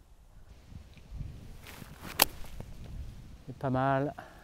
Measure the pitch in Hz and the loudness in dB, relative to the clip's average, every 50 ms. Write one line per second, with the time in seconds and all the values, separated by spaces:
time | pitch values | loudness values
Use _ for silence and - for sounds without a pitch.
0 | - - - - - - - - - - - - - - - - - - - - | -20 -20 -20 -20 -20 -20 -18 -18 -16 -16 -16 -18 -16 -14 -12 -12 -12 -14 -16 -18
1 | - - - - - - - - - - - - - - - - - - - - | -12 -8 -6 -6 -6 -6 -8 -10 -10 -12 -12 -12 -12 -12 -12 -12 -12 -12 -12 -10
2 | - - - - - - - - - - - - - - - - - - - - | -10 -4 4 6 6 6 6 2 -6 -6 -6 -8 -8 -8 -8 -8 -8 -6 -6 -6
3 | - - - - - - - - - - 127 - - 135 127 127 131 139 139 135 | -6 -6 -8 -10 -10 -12 -12 -12 -10 -10 -4 0 2 4 6 6 8 8 8 8
4 | 139 147 - - - - - - | 6 4 2 -2 -8 -12 -14 -16